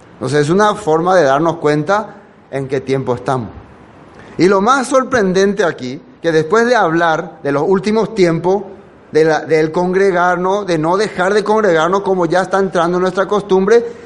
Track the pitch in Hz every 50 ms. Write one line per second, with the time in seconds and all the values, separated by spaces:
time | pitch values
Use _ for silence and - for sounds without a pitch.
0 | - - - - 120 127 139 147 147 143 175 196 214 208 208 - - 156 156 160
1 | 170 180 190 180 156 135 135 143 165 170 151 165 - 147 151 151 147 147 196 214
2 | 220 - - - - - - - - - - 135 139 - - - - 127 135 135
3 | 131 123 123 120 - 143 135 127 110 90 - - - - - - - - - -
4 | - - - - - - - - 160 185 202 190 196 226 262 277 240 - 285 262
5 | 254 - 262 240 202 185 180 190 196 202 196 202 196 160 147 - 127 123 127 -
6 | - - - - - 165 156 160 156 156 - 226 233 233 247 220 196 165 160 170
7 | 175 165 160 156 180 170 - - - 139 139 139 156 190 190 196 - 214 214 226
8 | 208 214 - - 180 170 165 165 - 180 190 208 196 - - - - - - -
9 | - - - 151 160 160 156 147 - 127 160 156 156 156 156 180 180 180 185 190
10 | 196 196 175 175 175 180 180 175 185 190 196 208 202 180 170 160 151 165 180 196
11 | 214 - - - 180 190 208 214 202 214 214 220 214 196 165 160 156 175 190 202
12 | 196 196 190 185 170 160 170 185 190 180 190 190 196 185 - 180 165 175 180 180
13 | 185 185 180 196 190 170 208 202 202 202 190 190 190 202 226 233 233 - - -
14 | -